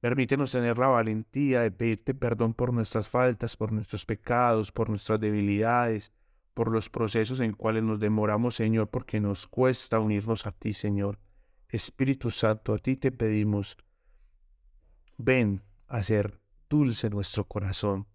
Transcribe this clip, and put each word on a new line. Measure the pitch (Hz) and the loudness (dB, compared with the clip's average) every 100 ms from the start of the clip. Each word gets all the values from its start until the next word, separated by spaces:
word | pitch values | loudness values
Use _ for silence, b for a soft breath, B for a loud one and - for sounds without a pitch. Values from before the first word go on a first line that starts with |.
Permítenos | 120 131 123 139 135 | 0 0 2 2 0
tener | 127 120 117 | 0 0 2
la | 131 | 4
valentía | 123 110 110 110 131 143 127 | 4 2 -2 -4 -2 2 2
de | 117 | 2
pedirte | 90 117 110 - | 0 -2 -2 -4
perdón | 135 120 113 113 | -2 -2 0 0
por | 113 123 | 0 -2
nuestras | 120 110 113 104 | 0 0 -2 -2
faltas, | 123 127 117 117 - | 2 2 0 -6 -4
por | 110 | -4
nuestros | 107 107 104 | -4 -4 -10
pecados, | - 110 - 120 123 110 98 | -6 -8 -2 2 4 2 0
por | - 110 | -4 -2
nuestras | 104 - 110 | -2 -2 0
debilidades, | 107 104 101 101 110 120 120 110 - _ _ _ _ | 0 0 2 2 2 2 2 -2 -6 _ _ _ _
por | - 117 | -4 0
los | 113 104 | 0 -2
procesos | - 113 113 110 131 | -4 0 0 0 0
en | 117 | -2
cuales | 104 117 110 | 0 0 0
nos | 110 107 | 0 0
demoramos, | 107 107 107 104 120 | 2 2 2 2 0
Señor, | - 113 110 107 | 0 2 2 0
porque | 123 - 110 | -4 -4 -2
nos | 104 98 - | 0 -2 -6
cuesta | - 131 127 - 113 | 2 2 2 0 0
unirnos | 107 104 107 113 107 | 2 0 0 -4 -4
a | |
ti, | - 110 | -8 -6
Señor. | 104 104 101 101 101 - - _ _ _ | -4 -2 -2 -2 -4 -14 -20 _ _ _
Espíritu | 117 - - 135 135 117 | -8 -8 -2 -2 0 -2
Santo, | - 113 110 - | 0 0 0 -2
a | 107 | -2
ti | - 135 | -2 0
te | 135 | -2
pedimos, | 123 110 107 107 104 98 - _ _ _ - - _ _ _ _ - _ _ _ - | 0 0 2 2 0 -4 -12 _ _ _ -20 -20 _ _ _ _ -20 _ _ _ -6
ven | 117 131 110 98 - - - | 2 4 4 0 -6 -20 -8
a | 117 | -6
ser | 101 107 101 - _ _ _ | 0 0 0 -6 _ _ _
dulce | 147 139 110 113 | 2 2 0 -2
nuestro | 101 98 - 101 | -4 -4 -4 -4
corazón | - 95 95 107 98 101 | -4 -4 -2 -2 -2 -6